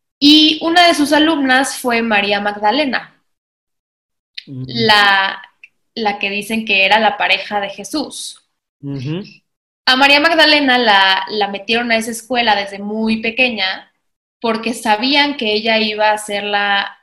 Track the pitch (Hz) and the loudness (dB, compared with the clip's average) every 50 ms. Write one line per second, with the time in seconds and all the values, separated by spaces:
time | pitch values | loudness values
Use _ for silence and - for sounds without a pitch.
0 | _ _ _ _ 285 294 302 311 311 311 311 - 311 330 330 359 349 339 - 294 | _ _ _ _ 4 6 6 6 6 4 2 0 -2 2 4 6 6 6 4 2
1 | 294 262 302 294 302 320 330 285 269 262 254 262 269 262 - - - 247 233 233 | 2 2 2 2 4 2 2 0 0 2 2 2 2 -2 -6 -6 -4 -2 -2 0
2 | 233 226 214 202 202 202 208 202 202 208 208 208 208 214 233 285 302 262 208 - | 0 0 0 0 0 0 -2 -2 -2 -4 -4 0 0 0 0 0 -2 -2 -4 -6
3 | - - _ _ _ _ _ _ _ _ _ _ _ _ _ _ _ _ _ _ | -8 -12 _ _ _ _ _ _ _ _ _ _ _ _ _ _ _ _ _ _
4 | _ _ _ _ _ _ _ - - - 135 127 131 131 - 233 226 214 208 208 | _ _ _ _ _ _ _ -18 -18 -14 -14 -12 -12 -8 -4 0 2 4 4 4
5 | 202 202 196 190 190 190 - - - - _ _ - _ _ _ _ _ _ 226 | 4 4 4 2 0 -2 -4 -8 -14 -20 _ _ -20 _ _ _ _ _ _ -4
6 | 220 202 202 202 202 202 202 208 208 - 226 226 220 214 202 190 190 190 208 226 | -4 -4 -4 -4 -6 -6 -6 -6 -6 -6 -6 -6 -2 -2 0 2 4 4 4 4
7 | 214 202 180 170 180 180 190 190 - - 208 208 202 190 - - 202 - - 302 | 2 0 0 0 -2 -2 -2 -2 -2 -6 -6 -6 -6 -6 -10 -14 -12 -8 -8 -6
8 | - - - - - - - - _ _ _ _ _ _ _ _ 143 143 139 135 | -8 -8 -10 -14 -14 -14 -16 -20 _ _ _ _ _ _ _ _ -12 -10 -8 -8
9 | 120 147 160 190 208 - - _ _ _ _ _ _ _ _ _ _ 254 254 254 | -6 -6 -8 -8 -10 -12 -18 _ _ _ _ _ _ _ _ _ _ 0 2 4
10 | 277 277 285 294 302 330 339 320 302 302 302 294 285 262 247 247 240 214 202 196 | 4 4 4 4 2 2 4 4 4 4 4 2 2 2 2 2 2 4 4 4
11 | 196 190 190 - - - 208 214 202 202 196 196 - - 226 233 240 233 226 226 | 4 2 2 0 -2 -6 -4 -4 -4 -4 -6 -10 -6 -4 -2 -2 0 0 -2 -2
12 | 220 240 226 - - - 254 240 233 220 202 202 196 196 202 196 202 208 214 220 | -2 -6 -10 -12 -10 -4 -4 0 0 2 0 0 -2 -6 -10 -12 -10 -8 -6 -4
13 | 220 220 220 220 220 226 220 254 254 247 226 202 185 190 196 - - _ _ _ | -2 -2 -2 -2 -4 -6 -2 0 -2 -2 0 -4 -4 -4 -6 -8 -12 _ _ _
14 | _ _ _ _ _ _ _ _ - 226 220 220 220 226 - - - 226 208 208 | _ _ _ _ _ _ _ _ -4 -4 -4 -4 -6 -6 -8 -4 -2 0 0 0
15 | 247 262 294 285 285 285 277 - 233 214 214 214 214 226 220 220 220 214 214 208 | 0 0 2 2 2 0 -2 -4 -2 -2 -2 0 0 0 0 0 0 -2 -2 0
16 | 214 214 214 208 - - 202 202 202 208 202 202 202 202 202 202 202 - - _ | 0 0 0 -2 -4 -6 -6 -6 -4 -2 -2 -2 0 0 0 -2 -2 -6 -10 _